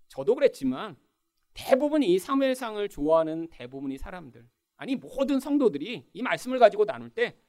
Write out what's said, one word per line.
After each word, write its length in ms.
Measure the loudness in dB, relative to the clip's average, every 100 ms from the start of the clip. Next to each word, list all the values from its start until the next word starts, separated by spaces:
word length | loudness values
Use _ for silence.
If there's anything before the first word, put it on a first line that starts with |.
| -16
저도 260 | -2 0 4
그랬지만 600 | 4 2 -4 -2 -6 -14 _ _ _ _ _
대부분 500 | -12 0 2 2 2
이 140 | 2 0
사무엘상을 720 | 0 0 0 -2 -6 -6 -8
좋아하는 600 | -4 2 2 2 -4 -10
대부분의 480 | -12 -14 -10 -10 -10
사람들, 500 | -12 -14 -18 -20 -20 _ _ -12
아니, 180 | -6 -6
모든 440 | -4 -2 0 0
성도들이 720 | 0 2 2 2 -6 -10 -12
이 80 | -8
말씀을 360 | -4 -4 -2 6
가지고 260 | 6 6 0
나눌 240 | -2 -8
때 280 | -4 -4 -6